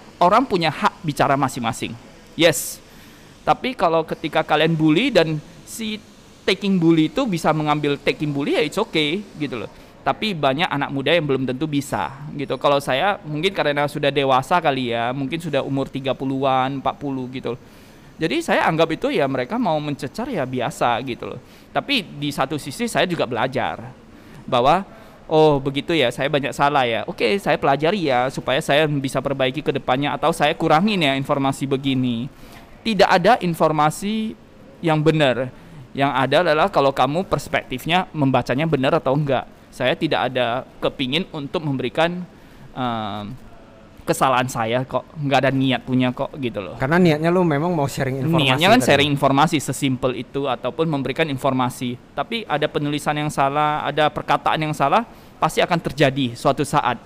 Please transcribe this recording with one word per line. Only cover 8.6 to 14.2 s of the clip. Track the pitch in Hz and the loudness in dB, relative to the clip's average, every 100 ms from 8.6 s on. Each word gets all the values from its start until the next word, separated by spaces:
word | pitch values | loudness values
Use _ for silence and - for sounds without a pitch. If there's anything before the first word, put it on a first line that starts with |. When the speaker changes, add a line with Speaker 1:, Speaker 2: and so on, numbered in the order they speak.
Speaker 1:
it's | 151 - | -2 -2
okay | 220 165 147 185 202 - | -2 0 0 -2 -8 -8
gitu | 143 120 95 | -8 -6 -10
loh. | - - - - | -14 -20 -6 -4
Tapi | - 214 | -2 -2
banyak | 175 143 135 - | 0 0 0 -2
anak | 143 131 | -2 -4
muda | 135 135 | -4 0
yang | 170 147 | 2 2
belum | 131 131 | 0 -2
tentu | 131 156 | -4 -2
bisa | 143 135 110 78 139 147 | -4 -2 -4 -4 -8 -12
gitu. | - 127 131 | -8 -6 -2
Kalau | 147 143 | 2 2
saya | 139 131 190 190 | 0 0 0 -2
mungkin | 151 151 185 | -6 -4 -2
karena | 196 147 143 147 | 0 0 0 -2
sudah | 151 147 | 0 0
dewasa | 139 | 2